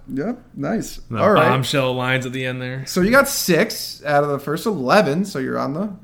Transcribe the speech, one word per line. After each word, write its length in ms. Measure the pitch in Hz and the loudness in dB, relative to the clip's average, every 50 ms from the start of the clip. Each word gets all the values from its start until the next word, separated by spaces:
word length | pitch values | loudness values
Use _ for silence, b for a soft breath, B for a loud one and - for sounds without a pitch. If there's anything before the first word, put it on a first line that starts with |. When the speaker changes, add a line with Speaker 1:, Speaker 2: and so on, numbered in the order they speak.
| - 131 127 | -14 -8 -6
Speaker 1:
yep, 260 | 131 151 220 247 - - - - | -4 -4 -4 -6 -8 -12 -16 -10
nice. 440 | 139 139 151 220 208 - - - - - - | -8 -4 -4 -4 -4 -4 -8 -12 -14 -10 -6
Speaker 2:
The 80 | 117 110 | -2 2
Speaker 1:
All 120 | 139 202 | 4 4
right. 180 | 202 156 160 - | 6 6 6 4
Speaker 2:
bombshell 460 | 127 131 123 - - 139 131 127 127 | 4 2 0 0 0 0 0 0 0
lines 320 | 127 123 127 131 127 123 | -2 0 0 0 0 -2
at 40 | 127 123 | -4 -6
the 120 | 131 127 | -4 -4
end 160 | 127 127 127 | -4 -4 -6
there. 240 | 127 127 131 131 135 | -6 -8 -8 -8 -8
Speaker 1:
So 160 | - - 190 | -4 0 2
you 80 | 180 214 | 4 6
got 180 | 240 277 254 | 6 4 4
six 760 | - - - - - 170 156 - - - - - - - - - | 2 0 -2 0 2 4 4 2 0 -2 -10 -10 -12 -12 -8 -2
out 180 | 147 147 143 147 | 2 2 2 2
of 60 | 147 | 2
the 80 | 143 131 | -2 -4
first 280 | - 151 147 170 - | -4 -4 -6 -4 -2
eleven, 580 | 233 208 151 127 127 165 208 196 139 143 175 208 | -4 -2 -2 2 4 4 4 4 4 0 -2 -2
so 140 | 202 - 143 | -4 -4 -6
you're 180 | 131 127 123 | -4 -4 -4
on 160 | 123 123 131 139 | -4 -4 -4 -4
the, 180 | 170 208 214 185 - | -4 -6 -6 -8 -10